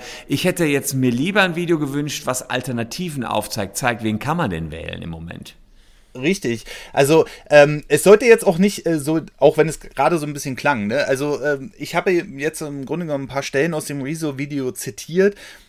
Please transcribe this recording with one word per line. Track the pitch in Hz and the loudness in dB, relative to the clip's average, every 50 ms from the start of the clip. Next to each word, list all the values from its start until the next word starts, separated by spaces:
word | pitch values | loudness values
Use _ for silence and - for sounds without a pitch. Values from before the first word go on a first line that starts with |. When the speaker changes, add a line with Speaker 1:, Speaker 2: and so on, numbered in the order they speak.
| - - - - - | -4 -10 -16 -12 -6
Speaker 1:
ich | - 139 123 - | -4 -2 0 0
hätte | 185 180 - 170 | 0 0 0 0
jetzt | 147 143 135 - - 135 | 0 0 0 -2 -2 -2
mir | 131 127 127 | 0 2 2
lieber | 117 123 147 196 202 214 | 2 0 0 0 2 2
ein | 190 180 156 | 2 2 0
Video | 170 170 160 170 151 | -2 0 0 0 0
gewünscht, | 151 131 139 147 147 147 - - - | 0 -2 -4 -4 -4 -4 -6 -6 -6
was | - 127 - - - | -4 -6 -6 -6 -6
Alternativen | 123 127 127 135 120 117 113 113 - - 180 170 147 139 117 | -6 -6 -4 -4 -4 -4 -6 -6 -6 -8 -8 -6 -6 -6 -4
aufzeigt, | - - 107 101 - - 110 101 92 - | -4 -2 -4 -4 -4 -6 -6 -6 -6 -6
zeigt, | - 139 120 117 104 | -4 -4 -4 -2 -2
wen | 113 110 107 104 | -2 -4 -2 -2
kann | - 135 165 170 | -4 -4 -2 -2
man | 131 104 | -2 -2
denn | 85 80 82 76 | -4 -4 -6 -8
wählen | 78 80 80 85 87 87 | -10 -12 -10 -10 -10 -10
im | 87 82 | -10 -10
Moment? | 82 82 82 85 82 82 - - - _ - _ _ - _ _ _ _ _ _ - | -10 -10 -12 -14 -14 -14 -16 -18 -20 _ -20 _ _ -20 _ _ _ _ _ _ -10
Speaker 2:
Richtig. | 127 131 165 190 - - 120 117 113 - - - - - - | -4 -2 -2 -2 0 -2 -4 -4 -4 -6 -12 -16 -16 -12 -4
Also, | - 139 143 139 160 160 - - - - - - | 2 2 4 6 6 4 4 2 -2 -12 0 6
ähm, | 147 147 143 151 151 151 - - | 8 8 8 8 6 -2 -2 0
es | 151 - - | 0 4 8
sollte | 180 208 208 262 | 8 8 8 8
jetzt | 233 226 226 - | 8 6 6 6
auch | 202 165 165 | 2 4 4
nicht, | 196 208 - - - | 4 2 2 0 -2
äh, | 170 165 151 | -2 -2 0
so, | 131 151 160 165 - - _ | 0 0 -2 -2 -2 -4 _
auch | - 139 151 - | 4 4 4 6
wenn | 156 151 - | 6 2 2
es | - - | 0 -8
gerade | - - - - 135 160 175 160 | -14 -8 -2 0 2 2 2 0
so | 147 | -2
ein | 151 | -4
bisschen | 143 143 - 143 127 | -8 -8 -8 -8 -6
klang, | - - 143 139 110 101 | -2 0 0 0 0 0
ne? | 104 120 147 - - | -2 0 0 0 0
Also, | 139 131 147 147 143 117 | 0 0 -2 -2 -4 -2
ähm, | 131 147 143 135 135 - - | -2 -2 -2 -4 -6 -12 -14
ich | - 143 - - | -12 -8 -4 -4
habe | 175 175 202 | -2 0 2
jetzt | 180 170 - - 135 139 139 156 156 - | 0 0 -2 -4 -8 -6 -6 -6 -4 -6
im | 160 147 143 139 135 | -10 -10 -8 -8 -8
Grunde | 123 151 170 175 | -6 -6 -6 -4
genommen | 156 147 139 135 | -4 -6 -6 -6
ein | 113 | -6
paar | 131 139 | -6 -6
Stellen | 139 - - 135 151 170 170 | -4 -2 0 0 0 0 0
aus | 151 - | -4 -6
dem | - 143 143 | -6 -6 -6
Rezo-Video | 127 139 165 160 165 147 135 131 143 143 147 139 131 123 | -6 -6 -6 -4 -6 -6 -6 -6 -8 -6 -6 -4 -4 -4
zitiert. | - - - 135 - - - - 160 185 190 202 202 - - - - - - | -6 -8 -10 -12 -12 -12 -10 -4 0 2 2 2 2 -2 -16 -20 -20 -20 -20